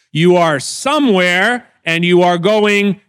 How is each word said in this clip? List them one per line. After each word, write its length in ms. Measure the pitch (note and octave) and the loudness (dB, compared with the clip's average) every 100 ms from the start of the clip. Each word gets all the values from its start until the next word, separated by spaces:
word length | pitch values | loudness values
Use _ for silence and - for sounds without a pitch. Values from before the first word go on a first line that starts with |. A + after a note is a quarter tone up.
| _ | _
You 240 | D3+ F3 F3+ | -2 2 2
are 240 | E3 C#3+ | 2 -2
somewhere 1040 | - - C4 D4+ C#4 F#3+ F3+ F3+ G#3 A#3+ - _ E3 | -6 -8 -4 0 0 2 0 0 -2 -4 -10 _ -6
and 180 | E3 | -2
you 180 | F3 F3 | 0 2
are 160 | F3 F3 | 2 0
going 640 | F3 G#3+ G#3 G3+ G3+ G3 | 0 0 2 0 -2 -4